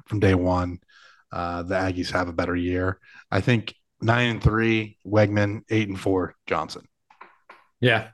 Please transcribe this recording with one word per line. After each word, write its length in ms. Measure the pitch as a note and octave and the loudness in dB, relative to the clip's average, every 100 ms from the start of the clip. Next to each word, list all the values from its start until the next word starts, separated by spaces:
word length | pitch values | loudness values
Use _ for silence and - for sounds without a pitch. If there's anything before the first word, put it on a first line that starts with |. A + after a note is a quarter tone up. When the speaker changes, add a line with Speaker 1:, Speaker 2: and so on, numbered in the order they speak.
| - | -6
Speaker 1:
from 160 | G#2+ | 2
day 140 | G2 F#2 | 4 4
one, 440 | F2+ F2+ F2+ F2 _ - - _ _ | 2 0 -2 -6 _ -20 -20 _ _
uh, 300 | F2+ E2+ F2 | -8 -6 -6
the 120 | F2 F#2+ | -4 -2
Aggies 360 | F#2 F2+ E2+ | -2 -4 -4
have 180 | F#2 F2 | -4 -2
a 40 | |
better 220 | E2+ F2 F2+ | -4 -2 -2
year. 440 | F2 F2+ F#2 G2 _ - _ | -2 -2 -2 -6 _ -20 _
I 120 | G#2 | 0
think 340 | B2+ A#2 - - _ _ | 2 0 -2 -14 _ _
nine 280 | A#2 A#2+ A#2+ | 0 2 0
and 120 | A2 | 0
three, 560 | - G#2+ A2+ A2 G#2+ - F#2+ | 2 2 2 0 -2 -10 0
Wegman, 580 | G#2 G#2 G#2 G2+ G#2+ - | 2 4 2 0 -2 -2
eight 200 | A2 G#2 | -2 -2
and 100 | F#2+ | -4
four, 360 | G2 F#2+ E2+ - - | -2 0 -2 -8 -4
Johnson. 400 | E2+ D#2+ - - _ _ _ - _ - - _ _ | -4 -4 -10 -20 _ _ _ -20 _ -20 -20 _ _
Speaker 2:
Yeah, 260 | B2 A2 A2+ | 2 2 0